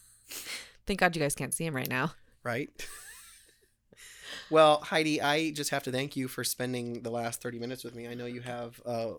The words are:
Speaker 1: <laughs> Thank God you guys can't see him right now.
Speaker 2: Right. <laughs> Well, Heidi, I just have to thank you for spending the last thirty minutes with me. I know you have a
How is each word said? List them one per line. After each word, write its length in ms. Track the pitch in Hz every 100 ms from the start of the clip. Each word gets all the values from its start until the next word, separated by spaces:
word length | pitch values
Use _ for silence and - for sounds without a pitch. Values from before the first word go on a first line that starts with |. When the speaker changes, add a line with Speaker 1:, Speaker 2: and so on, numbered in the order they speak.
| - - - -
Speaker 1:
<laughs> 500 | - - - - -
Thank 140 | 196
God 160 | 180 165
you 60 |
guys 120 | 143
can't 180 | - 139
see 100 | -
him 100 | 165
right 140 | 139 127
now. 240 | 127 143 - - _
Speaker 2:
Right. 260 | 123 117 147
<laughs> 160 | - - - - - - - - _ _ _ _ - - - - - -
Well, 280 | 156 156 151
Heidi, 380 | - 175 156 151
I 280 | 143 151 160
just 200 | 147 143
have 120 | 139
to 80 | 135
thank 240 | 123 143 -
you 120 | 127
for 160 | -
spending 580 | 120 - 127 127 120 117
the 80 | 120
last 300 | 117 117 117
thirty 160 | 123 117
minutes 260 | 120 127
with 100 | 123
me. 120 | 117 117
I 60 |
know 120 | 120 120
you 140 | 123
have 380 | 123 120 120 117
a 300 | - 117 113